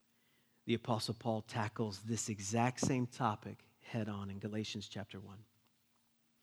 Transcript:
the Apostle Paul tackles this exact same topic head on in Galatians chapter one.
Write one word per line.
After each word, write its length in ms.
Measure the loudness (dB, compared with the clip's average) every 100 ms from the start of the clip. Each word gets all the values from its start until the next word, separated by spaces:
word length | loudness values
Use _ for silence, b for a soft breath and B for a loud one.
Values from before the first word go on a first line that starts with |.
| _ _ _ _ _ _ 0
the 80 |
Apostle 400 | 0 2 0 2
Paul 300 | -2 0 0
tackles 580 | 0 -2 0 0 -2 -2
this 260 | -2 -2 0
exact 540 | -2 2 4 4 4
same 260 | 2 2 2
topic 580 | 2 2 2 -4 -10 -14 _
head 300 | -4 -2 0
on 200 | -2 -4
in 80 | -4
Galatians 520 | -2 -2 -2 -4 -6
chapter 280 | -8 -8 -10
one. 280 | -12 -14 -18 _ _ _ _ _ _ _ _ _